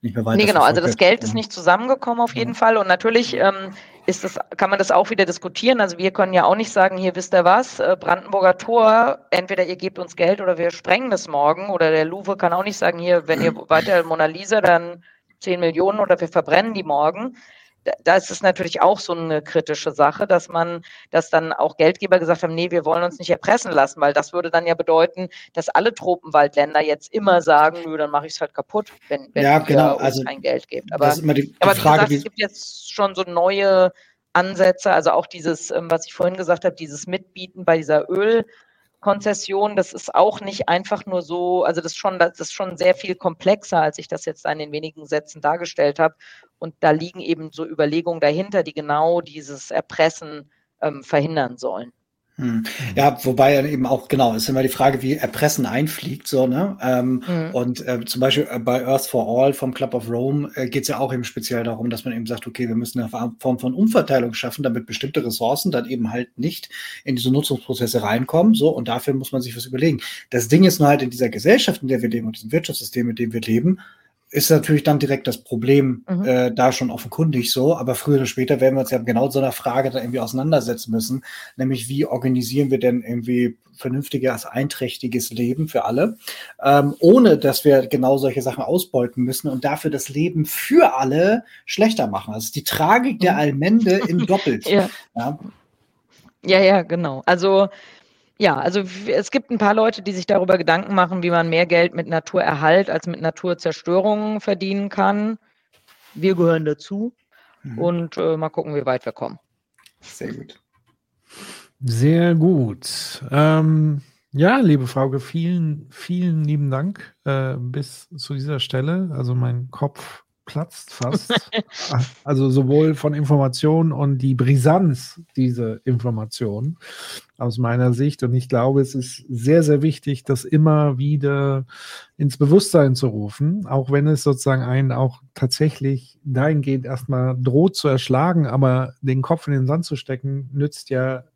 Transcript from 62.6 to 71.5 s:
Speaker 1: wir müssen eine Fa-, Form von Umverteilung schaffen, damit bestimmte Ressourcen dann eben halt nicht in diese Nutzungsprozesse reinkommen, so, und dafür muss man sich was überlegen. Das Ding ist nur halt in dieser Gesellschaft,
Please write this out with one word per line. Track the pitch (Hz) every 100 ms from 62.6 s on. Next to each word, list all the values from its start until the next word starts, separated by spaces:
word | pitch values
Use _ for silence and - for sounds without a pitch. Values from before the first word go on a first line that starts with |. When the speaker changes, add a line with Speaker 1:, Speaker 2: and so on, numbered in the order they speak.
| 120
Speaker 1:
wir | 113
müssen | 120 127
eine | 113
Fa-, | 120 120 113
Form | 131 123
von | 127
Umverteilung | 127 220 220 - 135 120 110
schaffen, | 123 -
damit | 135 117 113
bestimmte | 110 135 151 123
Ressourcen | 110 117 139 190
dann | 139 117
eben | 123 110
halt | 120 123 -
nicht | 143 - - - - - -
in | 123
diese | 123
Nutzungsprozesse | 131 147 131 - 123 117 117
reinkommen, | 107 113 127 160 196
so, | 220 147
und | 151 117
dafür | 135 - 135
muss | 135
man | 135
sich | 123 120
was | 123
überlegen. | 127 160 139 - - -
Das | 120 110
Ding | 156
ist | 185 -
nur | 147
halt | 143
in | 127
dieser | 123 123
Gesellschaft, | 107 127